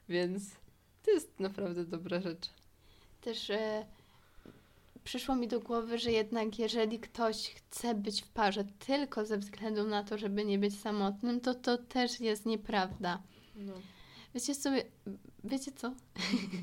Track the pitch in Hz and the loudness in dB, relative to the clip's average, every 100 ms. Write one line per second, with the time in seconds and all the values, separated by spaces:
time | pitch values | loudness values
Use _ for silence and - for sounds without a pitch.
0 | - 175 180 196 202 - - - _ _ | -2 2 2 0 -6 -12 -20 -20 _ _
1 | - 370 - - 190 196 196 175 170 175 | 4 4 2 -4 -4 -2 -2 -2 -4 -4
2 | 185 180 185 165 - - - - - - | -2 -2 -2 -4 -8 -12 -20 -20 -20 -20
3 | - - 233 220 - 208 214 214 214 - | -20 -10 -6 -4 -2 0 0 -2 -4 -14
4 | - - - - - - - - - - | -20 -20 -20 -20 -20 -20 -20 -20 -20 -16
5 | - 247 247 262 233 240 - 233 226 233 | -6 -4 0 0 2 -2 0 -2 0 0
6 | 233 220 214 233 220 214 220 233 220 226 | 2 2 2 0 0 0 0 2 2 0
7 | - - 226 220 - - - - 240 214 | -6 0 0 0 -6 -10 -12 -4 0 0
8 | 208 - - - 202 202 202 - - 277 | 0 -4 -2 4 4 4 -2 -4 0 2
9 | 277 220 214 208 202 - 214 208 214 208 | 2 0 0 0 -2 -6 -2 0 2 0
10 | 202 214 208 202 208 196 208 202 220 208 | 0 -2 0 0 4 4 4 2 -2 2
11 | 196 202 240 240 247 247 254 240 240 254 | 2 2 0 2 2 2 2 0 2 0
12 | 247 - 226 214 226 214 - 208 185 - | 2 2 0 2 2 0 2 2 2 0
13 | 180 185 - - - 214 202 185 185 - | -2 -2 -6 -20 -18 -12 -10 -10 -14 -20
14 | - - - 247 262 277 277 269 - - | -20 -20 -10 -4 -2 0 2 2 0 -8
15 | - 196 - - 208 269 269 - 240 254 | -12 -12 -14 -12 -4 -4 -4 -6 -8 -8
16 | - - 180 240 185 180 | -10 -6 0 0 0 -6